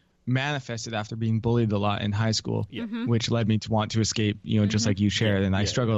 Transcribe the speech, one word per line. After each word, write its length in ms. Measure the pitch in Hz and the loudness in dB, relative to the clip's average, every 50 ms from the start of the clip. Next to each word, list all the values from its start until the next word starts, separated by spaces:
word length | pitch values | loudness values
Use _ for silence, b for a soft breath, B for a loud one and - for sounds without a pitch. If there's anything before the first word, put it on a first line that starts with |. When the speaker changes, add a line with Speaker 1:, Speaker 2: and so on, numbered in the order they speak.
| b b b b - | b b b b -4
Speaker 1:
manifested 680 | 123 127 131 135 147 147 135 - - 117 113 - 120 113 | 0 0 0 0 0 -4 -4 -6 -8 -8 -8 -8 -6 -6
after 220 | 107 104 - 117 | -6 -6 -6 -4
being 240 | 113 113 113 113 107 | -2 0 0 0 2
bullied 320 | 107 117 120 120 113 104 | 2 2 2 4 4 2
a 60 | 107 | 2
lot 240 | 101 104 104 101 - | 2 2 0 0 0
in 100 | 101 104 | -2 -2
high 200 | 104 107 113 113 | 0 0 0 0
school, 360 | 107 - - 117 110 107 107 - | 0 -2 -2 -2 -2 -2 -2 -4
Speaker 2:
Yeah. 140 | - 104 240 | -6 -8 -8
Speaker 3:
Mm-hmm. 240 | 208 233 226 233 | -6 -6 -4 -2
Speaker 1:
which 220 | - 117 110 - - | 0 0 0 0 0
led 160 | 120 117 113 | 0 0 2
me 100 | 101 110 104 | 2 0 0
to 100 | - - | 0 0
want 200 | 113 107 107 107 | -2 0 0 0
to 80 | - 113 | 0 0
escape, 360 | 107 - - 110 107 104 98 - - | 0 0 0 0 0 0 0 -2 -4
you 160 | - 110 107 | 0 2 2
know, 60 | 104 | 2
just 180 | 101 107 104 - | 2 2 2 2
Speaker 3:
Mm-hmm. 60 | 110 | 0
Speaker 1:
like 80 | 98 98 | 0 2
you 100 | 104 101 | 2 0
shared. 320 | - - 113 107 101 95 | 2 2 0 2 2 2
Speaker 2:
Yeah, 60 | 98 | 2
Speaker 1:
And 80 | 95 95 | 2 0
I 60 | 95 | 0
Speaker 2:
yeah. 40 | 104 | 0
Speaker 1:
struggled 320 | - - 131 123 113 110 | -2 -2 -2 0 0 0